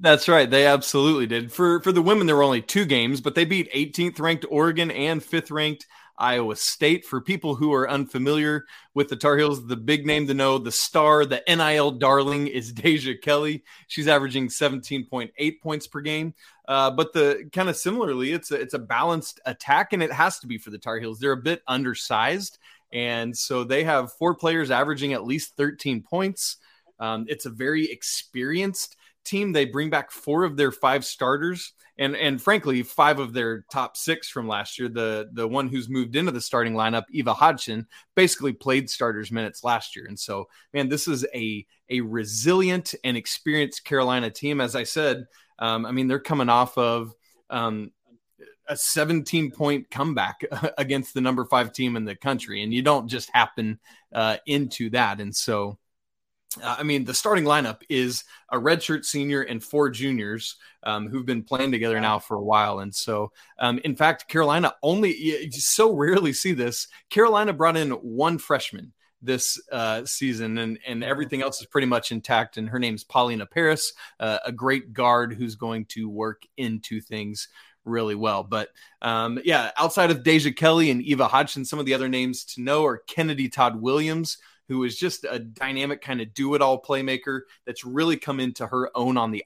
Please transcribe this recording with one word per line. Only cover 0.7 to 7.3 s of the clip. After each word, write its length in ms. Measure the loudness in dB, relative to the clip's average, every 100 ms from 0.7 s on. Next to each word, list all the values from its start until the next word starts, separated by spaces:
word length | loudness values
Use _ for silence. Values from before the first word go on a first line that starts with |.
| 6 4 2 4 4 2
did. 280 | -2 -4
For, 260 | 2 4 4
for 140 | 4
the 80 | 4
women, 260 | 6 4 6
there 80 | 6
were 80 |
only 180 | 6 4
two 220 | 0 0
games, 380 | 4 4 2 0
but 120 | -2
they 120 | 0 2
beat 240 | 0 0
eighteenth 480 | -2 -2 -2 -4 0
ranked 260 | -2 0 0
Oregon 420 | 2 2 2 -2
and 320 | 0 -2 -2
fifth 280 | -2 -4 -2
ranked 360 | -2 -2 -4 -14 -20 -20 -2
Iowa 400 | 0 0 -2 -2
State. 480 | -4 0 2 2 -2
For 160 | -6
people 340 | -4